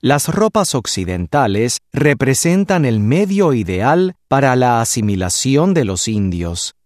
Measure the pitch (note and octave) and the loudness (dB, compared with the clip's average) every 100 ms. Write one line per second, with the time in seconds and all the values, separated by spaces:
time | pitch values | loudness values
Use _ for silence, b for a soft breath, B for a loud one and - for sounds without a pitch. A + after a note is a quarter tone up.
0 | C3 C#3+ - D#3+ A3 A3 F#3+ C3+ G#2+ - | 2 0 0 0 0 0 -2 -2 -4 -6
1 | F2+ F2+ F2 D3 B2 G2+ A#2+ - _ - | -4 -4 -2 0 0 0 0 -4 _ -2
2 | D3+ C3+ C3 C3+ E3+ F3+ G3 F#3 C#3+ A2 | 0 2 0 0 0 0 0 0 2 0
3 | G#2 D3 G3+ G3 F#3 C3 F#2 F#2 A2+ D#3+ | 2 0 0 2 2 2 -2 -2 2 2
4 | F#3 F3 _ C3+ C#3 B2+ B2 A#2 A2+ - | 0 -4 _ 0 2 2 2 2 0 -2
5 | G#2+ G2 F#2 - C3 C#3 F3 F3 A#2 F#2 | -2 0 -2 -2 0 2 2 2 0 -2
6 | - G#2+ G2 F2 E2+ E2+ - - | -2 -2 -2 -2 -4 -6 -10 -14